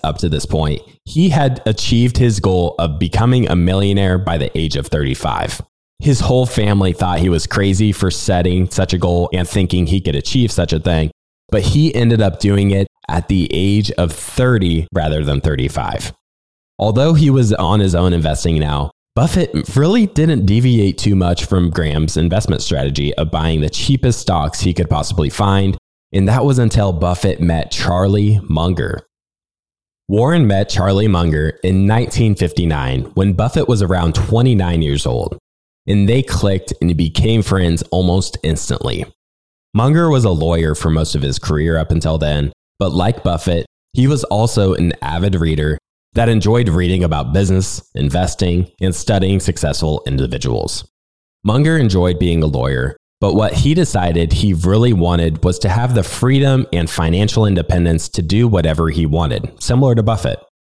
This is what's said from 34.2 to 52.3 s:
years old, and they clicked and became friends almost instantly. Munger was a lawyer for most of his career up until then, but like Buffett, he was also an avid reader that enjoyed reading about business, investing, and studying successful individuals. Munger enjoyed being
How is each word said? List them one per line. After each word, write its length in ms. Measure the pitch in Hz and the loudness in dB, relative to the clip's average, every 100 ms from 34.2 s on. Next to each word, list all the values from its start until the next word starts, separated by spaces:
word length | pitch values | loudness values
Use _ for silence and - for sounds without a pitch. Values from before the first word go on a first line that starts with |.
| - 113 127 107 90 85 | 0 2 2 2 0 0
years 240 | 78 71 69 | 0 0 -2
old, 320 | 62 - - _ _ _ _ - | -4 -4 -10 _ _ _ _ -2
and 220 | 104 98 | 2 2
they 160 | 123 | 2
clicked 500 | 135 - 104 98 - - | 0 0 0 -2 -4 -4
and 140 | 87 80 | -2 0
became 460 | 82 - - 113 | 0 0 2 2
friends 420 | 101 95 87 85 - | 2 0 0 0 -2
almost 460 | 90 92 90 92 - | 0 2 0 -2 -4
instantly. 640 | - 78 - - - - - - _ _ _ _ _ | -4 -4 -4 -6 -4 -6 -8 -14 _ _ _ _ _
Munger 360 | 101 123 156 170 | 0 2 2 2
was 140 | 135 | 2
a 80 | 113 | 2
lawyer 440 | 82 80 85 80 76 | 2 0 0 0 0
for 140 | 82 | 0
most 240 | 80 80 | 0 0
of 80 | 76 | -2
his 180 | 69 67 | -2 -4
career 380 | - 76 80 82 | -2 -2 0 0
up 140 | 78 | 0
until 260 | 82 80 80 | -2 0 -2
then, 360 | 76 73 73 - _ - | -2 -2 -4 -6 _ -6
but 140 | 98 | -4
like 280 | 78 95 120 | 0 0 -2
Buffett, 440 | - 85 - 85 - _ _ | -2 -2 -2 -2 -4 _ _
he 140 | - 131 | 0 2
was 160 | 143 - | 0 -2
also 480 | 104 117 - 98 - | 0 0 2 0 2
an 180 | 85 - | -2 -2
avid 340 | 71 82 98 95 | -6 -2 0 0
reader 420 | 82 76 76 76 - _ _ | 0 0 -2 -4 -8 _ _
that 140 | - 117 | -2 2
enjoyed 420 | 113 101 117 117 | 2 2 2 2
reading 340 | 82 90 90 | 0 0 0
about 300 | 87 76 65 | 0 -2 -2
business, 540 | 80 98 92 92 - - | 0 2 0 -2 -6 -10
investing, 760 | - 71 87 90 - 92 87 90 - | -4 -2 0 -2 -2 0 0 -2 -4
and 140 | 92 85 | -4 -4
studying 440 | - 104 92 95 | -2 0 2 0
successful 600 | - 82 76 73 78 78 - | 0 -2 -2 -2 -2 -2 -2
individuals. 840 | 67 65 64 64 57 50 - - _ _ _ _ _ | -2 -2 -4 -4 -4 -4 -8 -14 _ _ _ _ _
Munger 340 | 101 117 151 160 | -2 0 2 2
enjoyed 400 | 120 92 90 85 | 2 2 2 0
being 240 | 90 | 0